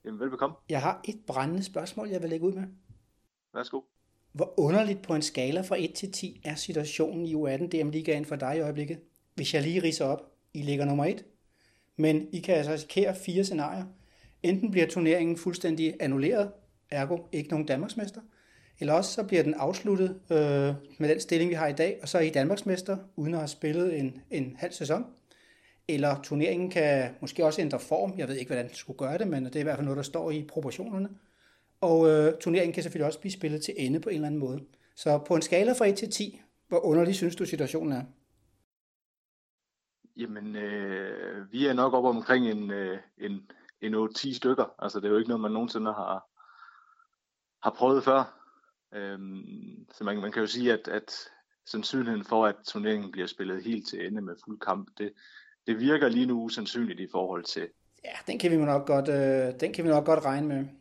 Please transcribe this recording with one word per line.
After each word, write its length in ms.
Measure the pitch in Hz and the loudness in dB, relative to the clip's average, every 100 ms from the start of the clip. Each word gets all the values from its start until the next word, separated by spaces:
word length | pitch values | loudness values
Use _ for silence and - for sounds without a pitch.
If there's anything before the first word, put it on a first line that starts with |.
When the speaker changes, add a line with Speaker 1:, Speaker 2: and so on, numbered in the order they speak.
| 110 | -12
Speaker 1:
Jamen, 140 | 107 | -6
velbekomme. 360 | 131 127 139 - - | -6 -2 -4 -4 -4
Speaker 2:
Jeg 120 | 147 | -2
har 200 | 151 - | -2 -4
et 160 | - 208 - | -8 -10 -6
brændende 360 | 131 135 180 | -4 -2 -2
spørgsmål, 460 | 190 - 175 - 214 | -4 -6 -8 -8 -6
jeg 120 | 185 | -6
vil 80 | 165 | -4
lægge 160 | 165 175 | -2 -2
ud 80 | |
med. 100 | 190 190 - _ - _ _ _ _ _ | -4 -10 -14 _ -20 _ _ _ _ _
Speaker 1:
Værsgo. 280 | - 123 135 _ _ _ _ _ | -10 -8 -10 _ _ _ _ _
Speaker 2:
Hvor 280 | 147 - - | -6 -2 2
underligt 420 | 147 190 214 196 | 4 4 2 -4
på 140 | - 156 | -2 -2
en 60 | |
skala 400 | 147 - 127 165 | -2 -2 -2 -2
fra 140 | 190 190 | -2 -2
et 140 | 165 | -2
til 180 | - 190 | -6 -10
ti 300 | - 185 - 147 | -8 -10 -10 -10
er 100 | 151 | -8
situationen 720 | - 151 147 - 156 170 170 | -4 -4 -4 -2 -2 -2 -2
i 100 | 156 | -2
U 120 | 143 | 0
atten 220 | 135 175 | -2 -2
D 140 | 165 147 | -2 0
M-ligaen 400 | 156 160 147 151 | -2 0 -2 -2
for 100 | 147 | -4
dig 220 | 135 156 | -2 -2
i 20 | |
øjeblikket? 400 | 151 147 147 165 _ _ _ - | -2 -4 -6 -8 _ _ _ -6
Hvis 180 | 143 | 0
jeg 80 | 156 | 0
lige 220 | 147 175 | 2 2
ridser 220 | 165 156 135 | 2 2 0
op. 260 | 160 - _ _ | 0 -4 _ _
I 80 | 151 | -6
ligger 240 | 143 143 143 | -2 0 2
nummer 200 | 143 151 | 2 0
et, 200 | 202 - _ _ _ _ _ _ - | -2 -10 _ _ _ _ _ _ 2
men 320 | 156 156 151 | 4 4 0
I 60 | 180 | -6
kan 160 | 180 165 | 2 2
altså 180 | 147 | 2
risikere 420 | 156 147 190 202 190 | -4 -2 2 2 0
fire 280 | - 175 | -2 0
scenarier. 420 | 196 170 147 185 190 - _ _ - _ | 0 0 -2 -4 -10 -14 _ _ -20 _
Enten 280 | 170 190 214 | 2 2 2
bliver 160 | 185 160 | 4 4
turneringen 500 | 180 160 175 165 170 | 4 4 4 2 0
fuldstændig 560 | 185 170 175 160 160 - | -4 -2 -2 0 0 0
annulleret, 520 | 147 135 147 226 202 - _ _ _ | -2 2 2 2 0 -6 _ _ _
ergo 260 | 143 139 170 170 | -4 -2 -4 -4
ikke 180 | 156 147 | -8 -2
nogen 160 | 156 147 | -2 0
danmarksmester. 560 | 135 185 - 202 226 - _ _ _ _ _ | -2 -2 -6 -8 -10 -20 _ _ _ _ _
Eller 140 | 147 | 2
også 200 | 160 190 | 2 2
så 140 | - 202 | -4 2
bliver 160 | 180 | 2
den 100 | 147 | 2
afsluttet, 680 | 151 143 190 208 190 185 185 - | 0 -2 -2 0 2 2 -2 0
øh, 440 | 160 147 143 139 143 - - | 2 4 2 2 -2 -10 -2
med 100 | 151 | 2
den 100 | 139 | 2
stilling, 300 | - 165 175 | 2 2 2
vi 60 | 160 | 2
har 120 | 156 | 0
i 60 | |
dag, 260 | 143 170 - | 2 0 0
og 60 | 143 | -2
så 100 | 180 | 0
er 40 | |
I 80 | 160 | 2
danmarksmester, 680 | 151 139 202 202 180 - 190 - - | 2 2 0 0 -2 -2 -6 -6 -6
uden 180 | 151 | -2
at 60 | 170 | -2
have 80 | 151 | -4
spillet 520 | - 156 160 180 156 | -4 -2 0 0 0
en, 220 | 131 127 - | -2 -6 -8
en 240 | 180 127 - | -6 -6 -6
halv 120 | 175 | -8
sæson. 340 | - 143 175 247 - _ _ _ _ _ _ - | -6 -2 -2 -2 -14 _ _ _ _ _ _ -4
Eller 320 | 147 143 139 | 0 2 0
turneringen 480 | - 147 156 175 180 | -2 0 2 0 0
kan 460 | 175 151 139 123 - | 2 4 4 0 -6
måske 240 | 131 - 156 | -8 2 2
også 160 | 156 | 2
ændre 180 | 156 - | -2 -2
form. 340 | - - 196 190 | -2 -2 0 -4
Jeg 100 | 131 | -6
ved 80 | 135 | -6
ikke, 140 | 127 | -4
hvordan 180 | 127 113 | -4 -4
den 80 | - | -12
skulle 220 | - - | -14 -8
gøre 200 | 135 165 | -4 -2
det, 100 | 208 | -2
men 180 | 143 127 | -2 -2
det 100 | 151 | -2
er 40 | |
i 40 | |
hvert 120 | 147 135 | -2 -2
fald 100 | 143 | -2
noget, 120 | 135 | -2
der 60 | |
står 280 | 139 165 165 | -4 -4 -4
i 120 | 151 | -4
proportionerne. 680 | 147 - 135 - 214 196 202 - _ _ _ _ _ _ | -4 -6 -6 -8 -6 -4 -4 -8 _ _ _ _ _ _
Og, 280 | 175 165 160 | 4 8 8
øh, 300 | 156 151 156 | 8 6 4
turneringen 340 | - 170 170 | 2 2 2
kan 100 | 175 | 0
selvfølgelig 240 | 170 165 151 | -4 -2 -2
også 120 | 160 | -2
blive 120 | 196 | -8
spillet 300 | 185 156 151 | -4 -4 -2
til 100 | - - | -4 -4
ende 220 | 131 156 | 0 0
på 100 | 220 | 0
en 60 | 165 | -2
eller 120 | 151 | -2
anden 120 | 151 | -2
måde. 240 | 131 139 - _ _ - | -2 -6 -10 _ _ -4
Så 220 | 160 147 | 2 2
på 180 | 147 165 | 4 2
en 60 | |
skala 300 | 160 180 214 | 4 4 4
fra 160 | 247 214 | 4 4
et 80 | 196 | 4
til 160 | 226 | -4
ti, 300 | - 208 - _ _ _ | -4 -6 -10 _ _ _
hvor 120 | 175 | 2
underlig 360 | 170 156 170 190 | 4 6 4 2
synes 200 | 175 170 | -2 -2
du, 100 | 190 | -4
situationen 460 | 147 131 160 160 | -2 -2 -2 -2
er? 120 | 127 127 _ _ _ _ _ _ _ _ _ _ _ _ _ _ _ _ _ _ _ _ - | -4 -6 _ _ _ _ _ _ _ _ _ _ _ _ _ _ _ _ _ _ _ _ -12
Speaker 1:
Jamen, 400 | 113 104 104 104 | -10 -8 -8 -6
øh, 960 | 104 104 98 95 98 98 92 98 98 | -6 -6 -4 -6 -6 -8 -8 -10 -8
vi 140 | 117 143 | 0 2
er 80 | |
nok 200 | 127 131 | 4 4
oppe 160 | 127 123 | 4 4
omkring 400 | 117 113 127 117 | 2 4 4 4
en, 220 | 107 101 | 0 -2
øh, 280 | 101 95 95 - _ | -4 -4 -6 -10 _
en, 340 | 104 98 - - - _ | -8 -8 -12 -20 -20 _
en 140 | 107 107 | -2 0
otte 180 | 110 | 0
ti 200 | 110 139 | -2 -6
stykker. 400 | 120 127 131 113 - | 0 2 2 0 -2
Altså, 200 | 104 101 | -6 -2
det 60 | 104 | 4
er 40 | |
jo 80 | 104 | 4
ikke 120 | 117 | 4
noget, 120 | 113 | 0
man 100 | 107 | 0
nogensinde 420 | 110 117 117 110 | 0 -2 -2 -2
har, 360 | 104 95 95 - _ - - - - _ _ _ _ _ _ _ _ | -2 -4 -6 -8 _ -20 -20 -20 -20 _ _ _ _ _ _ _ _
har 120 | - - | -4 2
prøvet 260 | 127 135 | 4 6
før. 300 | 131 135 131 - _ _ _ _ _ | 6 4 2 -8 _ _ _ _ _
Øhm, 960 | 104 98 98 98 95 - 98 - - - | -12 -10 -10 -12 -12 -14 -16 -16 -18 -20
så 100 | - | -8
man, 180 | 104 104 | -4 -4
man 100 | 101 | -4
kan 100 | 113 | -2
jo 60 | 107 | -2
sige, 260 | 120 120 | 2 2
at, 140 | 110 - | 2 0
at 240 | 107 - - - - _ _ - | -6 -6 -16 -16 -20 _ _ -10
sandsynligheden 600 | 110 - 135 117 107 101 | -6 -2 -2 0 -2 2
for, 200 | 113 107 | 4 4
at 100 | 101 - | 2 -8
turneringen 460 | 107 107 107 98 | -4 -2 -2 -4
bliver 160 | 87 87 | -6 -6
spillet 360 | - 95 92 | -4 -6 -4
helt 240 | 98 113 - | -4 -4 -4
til 200 | 98 90 | -8 -6
ende 140 | 107 | -6
med 140 | 95 85 - | -8 -12 -14
fuld 140 | 104 | -8
kamp, 300 | - 95 98 - | -4 -4 -6 -8
det, 160 | 104 - - - - _ - | -10 -10 -20 -20 -20 _ -4
det 120 | 110 | 2
virker 300 | 131 156 135 | 4 6 4
lige 160 | 117 127 | 4 2
nu 160 | 117 | 0
usandsynligt 580 | 113 117 104 120 117 87 | -2 -6 -6 -4 -4 -4
i 80 | 92 | -4
forhold 320 | 92 92 90 | -2 -2 -4
til 240 | 85 - 85 _ _ _ - | -6 -8 -8 _ _ _ -14
Speaker 2:
Ja, 60 | - - | -12 -8
den 120 | 226 | 0
kan 120 | 175 | 2
vi 60 | 160 | 4
nok 300 | 147 139 139 | 4 2 4
godt, 200 | 143 135 | 2 4
øh, 520 | 143 135 135 127 127 | 2 4 4 2 -2
den 140 | 160 | -4
kan 100 | - | 0
vi 60 | 165 | 4
nok 160 | 151 147 | 4 6
godt 200 | 156 139 | 4 4
regne 220 | 135 151 | 0 -2
med. 180 | 139 139 - | -2 -4 -10